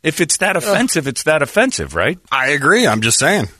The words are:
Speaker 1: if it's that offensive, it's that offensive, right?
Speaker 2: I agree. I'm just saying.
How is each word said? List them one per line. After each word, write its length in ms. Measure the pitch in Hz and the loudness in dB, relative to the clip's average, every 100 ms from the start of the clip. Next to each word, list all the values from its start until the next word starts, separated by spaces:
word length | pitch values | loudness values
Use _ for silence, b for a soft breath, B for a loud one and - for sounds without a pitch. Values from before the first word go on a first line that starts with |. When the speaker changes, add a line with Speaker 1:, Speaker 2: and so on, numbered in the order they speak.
Speaker 1:
if 180 | 156 - | -4 -2
it's 180 | 165 - | -2 0
that 180 | 185 190 | 0 -2
offensive, 500 | 208 196 247 170 135 | 0 0 2 0 -2
it's 180 | 127 | -4
that 180 | - 156 | 0 0
offensive, 520 | 139 - 262 - 69 | 0 0 0 -2 -6
right? 240 | 80 101 180 _ | -2 -2 -2 _
Speaker 2:
I 200 | 135 131 | -2 0
agree. 360 | 147 139 208 226 | 0 2 4 2
I'm 140 | 110 | 2
just 180 | 113 - | 0 0
saying. 300 | 139 202 107 | 0 0 -2